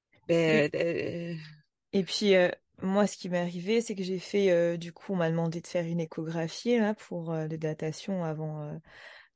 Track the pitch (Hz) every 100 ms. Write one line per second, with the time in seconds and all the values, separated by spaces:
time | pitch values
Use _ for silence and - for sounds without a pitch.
0 | _ _ - 170 165 156 147 - 170 165
1 | - 170 170 165 156 - _ _ _ 196
2 | 180 - 208 185 180 - _ _ 190 196
3 | 202 - 185 175 175 175 175 233 233 196
4 | 185 185 - 202 196 175 170 170 170 -
5 | - 190 165 165 165 165 - 180 165 170
6 | 160 - 160 165 160 - 233 240 208 214
7 | - 175 165 160 156 160 156 156 160 151
8 | - 190 165 156 156 151 147 156 - -
9 | - - -